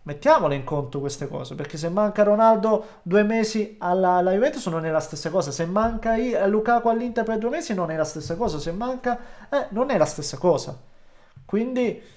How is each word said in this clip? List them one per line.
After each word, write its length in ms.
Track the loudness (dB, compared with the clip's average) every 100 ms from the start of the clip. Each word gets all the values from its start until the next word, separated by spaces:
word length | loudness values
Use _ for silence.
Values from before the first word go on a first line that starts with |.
mettiamole 520 | -14 -2 4 4 4
in 100 | -2
conto 340 | -2 -4 -4 -6
queste 300 | -6 -6 -8
cose, 260 | -8 -10
perché 220 | -10 -10 -6
se 140 | -4
manca 320 | 0 0 4
Ronaldo 640 | 4 6 6 6 4 0 -2 -12
due 200 | 0 2
mesi 540 | 4 2 0 -2 -4 -4
alla, 340 | 0 2 4
alla 200 | 4 4
Juventus 340 | 2 2 0 -4
non 180 | -2 0
è 40 |
la 80 | 0
stessa 300 | -2 -6 -2
cosa, 220 | -2 -2
se 160 | -2 -2
manca 500 | 0 0 0 0 0
i-, 320 | 0 2 2
Lukaku 400 | 2 2 2 2
all'Inter 340 | 0 -2 -2
per 140 | -2 -2
due 140 | -2
mesi 240 | -4 -4
non 160 | -4 -2
è 60 | -2
la 80 |
stessa 300 | -2 -4 -8
cosa, 240 | -4 -2 -2
se 140 | -6
manca... 460 | -4 -4 -4 -4 -4 -8 -18 -4
Eh, 160 | -4 -2
non 200 | -2 0
è 80 | 2
la 80 | 0
stessa 320 | -2 -8 0
cosa. 420 | 2 2 0 -12 -18 -20 -20 -20 _ -20
Quindi 580 | -4 -2 -2 0 -2 -2 -10